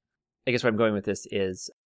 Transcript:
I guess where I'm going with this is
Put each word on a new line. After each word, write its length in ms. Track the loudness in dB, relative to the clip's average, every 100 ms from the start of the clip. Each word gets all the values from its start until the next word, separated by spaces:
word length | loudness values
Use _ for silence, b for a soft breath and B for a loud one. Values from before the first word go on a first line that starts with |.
| _ _ _ _ -2
I 60 |
guess 120 | 0
where 60 | 2
I'm 80 | 4
going 160 | 2
with 120 | 2 -2
this 200 | -4 -4
is 400 | -2 -2 -4 -12 -18 _